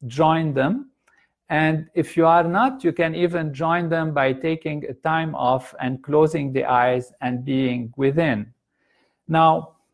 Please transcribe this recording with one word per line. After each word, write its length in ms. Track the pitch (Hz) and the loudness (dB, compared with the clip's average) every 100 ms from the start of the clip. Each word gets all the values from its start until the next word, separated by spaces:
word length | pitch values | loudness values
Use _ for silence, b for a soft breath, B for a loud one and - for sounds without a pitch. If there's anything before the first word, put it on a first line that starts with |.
| 127 | -8
join 480 | 131 156 165 160 | 2 2 2 0
them. 360 | 135 139 247 285 _ _ _ _ _ - | 0 0 -2 -8 _ _ _ _ _ -4
And 400 | 147 156 160 156 | 0 2 0 -2
if 220 | 175 160 - | -4 -2 2
you 100 | 165 | 4
are 180 | 170 | 4
not, 380 | 170 185 262 262 | 4 2 0 0
you 100 | 175 | -2
can 220 | 160 165 | 0 -2
even 400 | 160 175 170 156 | 0 -2 0 -4
join 340 | 135 165 170 170 | -4 -2 0 0
them 240 | 165 160 | -2 0
by 200 | 143 135 | 0 0
taking 520 | 131 160 160 160 147 143 | 0 -4 -4 -6 -8 -10
a 80 | |
time 400 | - 160 160 160 | -8 -4 -2 -4
off 400 | - 123 131 - - | -2 0 0 -4 -8
and 220 | 131 131 | -8 -6
closing 500 | - 151 156 160 139 | 0 2 4 0 -4
the 120 | 131 | -2
eyes 480 | 135 123 123 127 127 _ | 0 2 2 0 -4 _
and 240 | 127 123 | -6 -6
being 480 | 131 131 131 123 117 127 | -4 -2 -2 -4 -8 -2
within. 560 | 135 147 165 110 107 _ _ _ _ _ _ _ - | 0 2 0 -2 -6 _ _ _ _ _ _ _ -2
Now, 480 | 160 160 165 165 _ _ | 4 4 4 -4 _ _